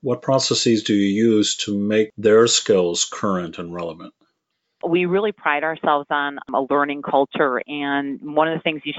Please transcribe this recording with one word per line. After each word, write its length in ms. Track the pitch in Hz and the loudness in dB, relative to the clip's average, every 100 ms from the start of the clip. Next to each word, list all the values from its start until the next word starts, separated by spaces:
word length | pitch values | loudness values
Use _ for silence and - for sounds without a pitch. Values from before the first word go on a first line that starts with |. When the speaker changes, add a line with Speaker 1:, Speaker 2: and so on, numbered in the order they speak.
Speaker 1:
what 220 | 135 123 | -4 -4
processes 640 | - 135 - 117 120 110 | 0 0 2 0 2 2
do 100 | - | 2
you 400 | 104 101 101 117 | 2 2 2 4
use 200 | 107 104 - | 4 2 -2
to 200 | - 101 | -4 -4
make 300 | 101 107 107 - | 0 0 0 0
their 300 | 104 110 117 | 4 6 6
skills 580 | - - 98 90 85 | 2 2 2 2 0
current 540 | - - 107 92 85 82 | -4 -4 -2 -2 -6 -10
and 160 | 87 | -12
relevant? 400 | 85 85 80 - _ _ _ _ _ _ - - | -10 -10 -12 -18 _ _ _ _ _ _ -8 -2
Speaker 2:
We 200 | 170 180 | 0 0
really 260 | 190 214 | 0 -2
pride 320 | - 156 147 | -2 -2 -2
ourselves 440 | 156 160 - 147 143 | -2 -2 0 0 0
on 280 | 147 143 143 - | -4 -4 -6 -4
a 80 | 127 131 | -2 0
learning 320 | 143 143 143 | 0 0 -4
culture, 640 | - 139 139 - 143 123 - | 0 0 0 0 0 0 -6
and 540 | 147 143 139 139 135 | -6 -4 -4 -4 -8
one 280 | 151 151 160 | -4 0 0
of 100 | 165 | 0
the 20 | |
things 220 | 170 156 | -4 -6
you 80 | 151 | -8